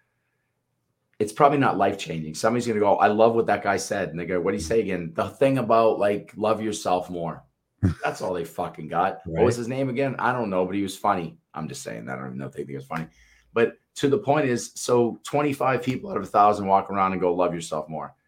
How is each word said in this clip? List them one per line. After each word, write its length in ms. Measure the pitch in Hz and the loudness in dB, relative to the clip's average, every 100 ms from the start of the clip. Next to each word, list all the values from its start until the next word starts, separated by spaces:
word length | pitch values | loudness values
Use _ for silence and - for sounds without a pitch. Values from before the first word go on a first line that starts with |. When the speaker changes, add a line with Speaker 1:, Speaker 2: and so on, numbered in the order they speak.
| _ _ _ _ _ _ _ _ _ _ _ - | _ _ _ _ _ _ _ _ _ _ _ -6
Speaker 1:
it's 140 | 104 | -4
probably 240 | - 143 143 | 4 4 6
not 200 | 123 87 | 2 2
life-changing. 580 | 98 98 80 82 78 80 | 0 0 -6 -8 -8 -2
Somebody's 320 | 113 120 117 | 0 0 0
gonna 120 | 107 | 0
go, 180 | 101 101 | 2 4
"I 100 | 113 | 4
love 260 | 107 113 | 6 6
what 140 | 113 107 | 4 0
that 160 | 101 | 0
guy 140 | 101 98 | 0 -2
said." 320 | - 101 85 | -2 -4 -4
And 100 | 80 | -6
they 60 | 87 | -4
go, 140 | 92 | -2
"What'd 200 | 85 107 | 0 -2
he 40 | |
say 160 | 82 113 | 0 0
again?" 320 | 95 90 82 80 | 0 -4 -4 -4
"The 100 | 98 | -6
thing 300 | - 135 135 | 2 2 2
about, 420 | 110 113 113 101 | 2 4 4 4
like, 320 | 101 104 - - | 0 0 -6 -4
love 240 | 104 107 | 0 0
yourself 480 | 110 101 98 90 87 | -2 -4 -2 -2 -2
more." 340 | 90 82 69 - _ _ | -6 -8 -10 -16 _ _
Speaker 2:
<laughs> 300 | _ 98 - | _ -2 0
Speaker 1:
That's 180 | - 143 | -4 -4
all 120 | - | -6
they 120 | 90 82 | -6 -6
fucking 420 | - 85 - 78 | -8 -8 -8 -4
got. 320 | 82 95 - 87 | 0 0 -2 -6
What 180 | 80 | 2
was 120 | 117 117 | 2 2
Speaker 2:
Right. 40 | |
Speaker 1:
his 80 | 117 | -4
name 220 | 131 135 | -4 -2
again? 260 | 123 139 135 | -2 -2 -2
I 120 | 113 | -2
don't 180 | 127 110 | 0 0
know, 160 | 92 92 | 0 0
but 100 | 98 | -2
he 80 | |
was 140 | 98 - | -4 -2
funny. 400 | 104 95 82 - _ | 0 0 -4 -10 _
I'm 140 | 76 78 | -10 -10
just 160 | 65 | -10
saying 220 | - 57 58 | -12 -12 -10
that. 80 | |
I 80 | 65 | -10
don't 60 | 65 | -10
even 100 | 64 | -10
know 80 | 67 | -10
if 80 | |
they 60 | - | -10
think 120 | 71 | -10
it 40 | 69 | -12
was 80 | 67 | -10
funny. 220 | 80 - _ _ _ _ | -10 -10 _ _ _ _
But 240 | 113 117 - _ - | 2 2 0 _ -2
to 140 | 143 | 2
the 100 | 135 | 2
point 280 | - 147 139 | 2 2 2
is, 240 | 120 - - | -2 -4 -6
so 440 | - 123 117 113 | 2 4 2 -2
twenty-five 580 | - 143 147 139 131 127 | -4 -2 0 0 0 0
people 300 | 131 127 98 | -2 -6 -6
out 60 | 98 | -8
of 60 | |
a 40 | 95 | 0
thousand 400 | 113 104 101 98 | 4 4 4 2
walk 240 | 98 95 | 2 2
around 220 | 98 95 | 0 0
and 80 | 95 | 2
go, 120 | 90 | 0
"Love 200 | 87 87 | 2 0
yourself 360 | 85 82 78 76 | -2 -6 -6 -6
more." 260 | 78 71 - | -10 -12 -16